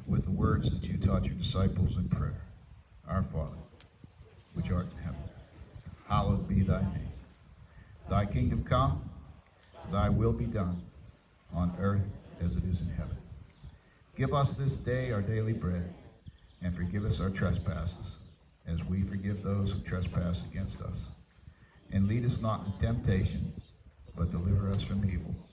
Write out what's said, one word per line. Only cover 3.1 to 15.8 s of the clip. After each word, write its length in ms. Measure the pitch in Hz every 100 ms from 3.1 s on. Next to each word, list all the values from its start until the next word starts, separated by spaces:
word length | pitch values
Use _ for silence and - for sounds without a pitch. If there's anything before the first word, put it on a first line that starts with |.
| 95
Father, 360 | 90 80 73 78 - - - - - - - - -
which 160 | - -
art 200 | 90 -
in 80 | -
heaven, 220 | - 67 - - - - - - - - -
hallowed 420 | 104 101 101 -
be 140 | 98
thy 180 | 95 92
name. 320 | 95 80 - - - - - - - - - - -
Thy 180 | 98 101
kingdom 380 | 131 123 113
come, 440 | - 127 139 - - - - - - - - - -
thy 180 | 98 104
will 240 | 101 113
be 140 | 117 117
done, 360 | 110 90 87 - - - - _ _ -
on 220 | 80 87 87
earth 240 | 98 101 98 - - -
as 160 | 87 92
it 80 |
is 160 | 90 87
in 80 | -
heaven. 280 | - - - - - - - - - - - _ -
Give 160 | 131
us 200 | 143 135
this 220 | - 135 -
day 360 | - 127 123
our 100 | 107
daily 300 | 98 110 110
bread, 420 | 104 90 87